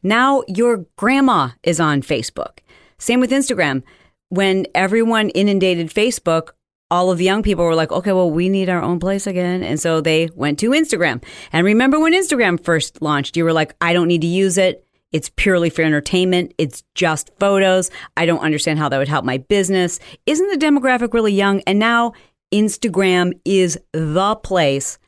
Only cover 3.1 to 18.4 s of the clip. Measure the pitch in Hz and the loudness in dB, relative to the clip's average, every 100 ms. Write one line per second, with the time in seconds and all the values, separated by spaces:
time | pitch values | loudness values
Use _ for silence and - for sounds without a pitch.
3.1 | 247 254 269 269 240 156 135 - _ _ | 0 2 0 0 0 0 -2 -8 _ _
4.1 | _ _ 180 196 190 185 - 190 220 226 | _ _ -2 0 0 -2 -2 0 2 2
5.1 | 226 214 - 202 196 185 175 165 - 220 | 2 0 0 2 2 2 0 -2 0 -2
6.1 | 240 - 165 160 - _ _ _ 175 185 | -2 -2 -2 -2 -18 _ _ _ 0 0
7.1 | 175 185 202 208 180 170 165 156 - 190 | 2 2 2 0 0 0 0 0 -2 0
8.1 | 185 180 156 185 196 185 180 - 175 175 | 2 2 0 0 0 0 -2 -2 -2 -2
9.1 | 196 196 180 180 180 - 151 170 160 156 | -4 -4 -4 -2 -4 -4 -4 -2 0 0
10.1 | 156 165 - 143 147 220 285 311 202 165 | 0 0 -2 -4 -2 0 0 0 0 -2
11.1 | 120 - - - 160 185 214 262 302 320 | -4 -10 -20 -4 0 2 4 4 2 2
12.1 | 359 370 277 214 170 - 165 143 - 156 | 2 0 0 0 0 0 -2 -2 -6 -4
13.1 | 147 135 165 165 160 156 - 170 175 170 | -2 -2 -2 0 0 -2 -2 0 0 2
14.1 | 175 165 180 190 175 185 - _ _ _ | 0 0 0 0 2 0 -2 _ _ _
15.1 | 160 - - 208 185 170 - 160 147 147 | -6 -6 -4 0 2 0 0 0 0 0
16.1 | 185 185 180 175 _ 151 - _ - 170 | 0 2 0 -2 _ -6 -6 _ -4 -2
17.1 | 156 - _ 202 196 190 185 185 - - | -2 -8 _ 0 2 2 2 0 -8 -10
18.1 | - 165 165 | -2 0 0